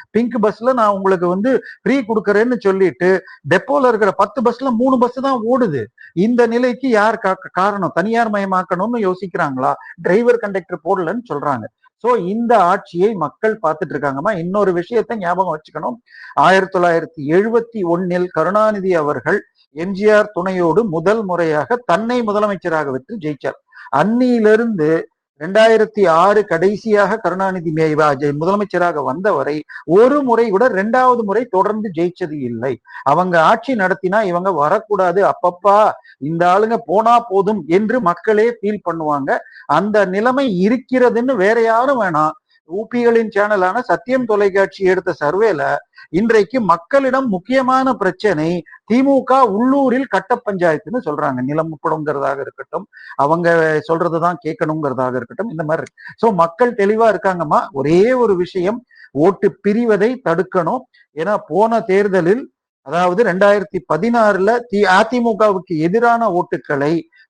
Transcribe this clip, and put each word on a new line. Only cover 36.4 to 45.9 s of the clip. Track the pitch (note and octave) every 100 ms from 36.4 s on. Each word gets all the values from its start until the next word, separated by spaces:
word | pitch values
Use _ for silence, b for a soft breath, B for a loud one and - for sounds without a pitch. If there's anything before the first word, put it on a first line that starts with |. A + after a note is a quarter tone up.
| F3
ஆளுங்க | F#3 A3+ A#3 -
போனா | F#3 A3 A#3+
போதும் | A#3 G3 F#3+ G#3+ D3
என்று | F3 G#3+ B3+
மக்களே | F3+ E3+ - G#3 A3+ A#3
ஃபீல் | G3+ G#3 F3+
பண்ணுவாங்க. | E3 D#3 D3 C3+ A#3 - B B
அந்த | D3 G3+ G#3+ F#3+
நிலைமை | F#3 A#3 C4 C4+ F3+ F#3+
இருக்கிறதுன்னு | B3 - B3+ B3 G#3+ B3 B3
வேற | F#3+ A#3
யாரும் | A3+ A3+ B3+ C4+
வேணாம். | G3 D3+ D#3 - _ _ - F3+
ஊ | G#3+ A#3+
பிகளின் | A#3 A3+ A3+ G3
சேனலான | G#3 G#3 F#3 A3
சத்தியம் | A#3+ A#3 A#3+ C4 A#3+
தொலைக்காட்சி | G#3 G3+ F#3+ F#3+ -
எடுத்த | F#3 F#3 F#3 E3
சர்வேல | D3 F3+ A3 D#3+ C#3 C#3 -